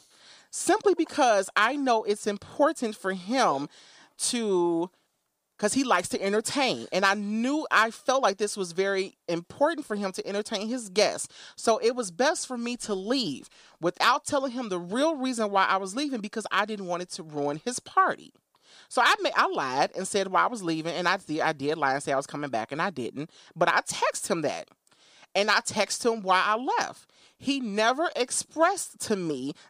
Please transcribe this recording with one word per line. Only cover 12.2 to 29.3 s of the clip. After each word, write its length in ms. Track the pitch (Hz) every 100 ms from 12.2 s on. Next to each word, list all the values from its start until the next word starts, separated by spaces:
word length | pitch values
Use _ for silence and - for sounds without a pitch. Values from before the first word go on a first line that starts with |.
| 269 359 -
for 120 | 247
me 200 | 233 240
to 160 | -
leave 560 | 196 196 269 202 127 - _ - -
without 440 | 165 - 214 285 -
telling 260 | 285 269
him 180 | 240 226
the 100 | 180
real 360 | 175 220 311 302
reason 340 | 254 233 214
why 160 | 202 190
I 120 | 190
was 180 | 196 214
leaving, 260 | 302 254
because 240 | 208 220 202
I 140 | 185 208
didn't 200 | 214 185
want 160 | 175
it 80 | 180
to 100 | -
ruin 360 | 160 151 143 156 -
his 140 | 254
party. 520 | - - 381 - - _ _ _ _ - -
So 120 | -
I 140 | 254 427
ma-, 80 | 330 -
I 120 | 311
lied 440 | 359 143 254 180 -
and 120 | 190
said 200 | 202 190
why 160 | 180
I 40 | 180
was 140 | 233
leaving, 320 | 175 160 160
and 140 | 160 175
I 100 | 196
did, 220 | - 156
I 120 | 160
did 240 | 151 143 151
lie 140 | 139 135
and 80 |
say 80 | 147
I 60 | 135
was 100 | 135
coming 220 | 147 147
back, 200 | 117 113
and 100 | 143
I 100 | 185
didn't. 400 | 170 110 123 156 - - 165
But 140 | -
I 120 | 170 -
text 400 | - 554 - -
him 140 | 170
that, 280 | 147 85 - _ _ _ _ _ - 190
and 140 | 214
I 100 | 202
text 440 | - 214 196 - 240
him 160 | 226
why 220 | 190 185 185
I 100 | 220 277 466
left. 300 | - - _ _ _ _
He 220 | - 277
never 500 | 233 202 220 254 349 -
expressed 840 | 247 - - 302 330 381 - -
to 140 | - 202
me 360 | 170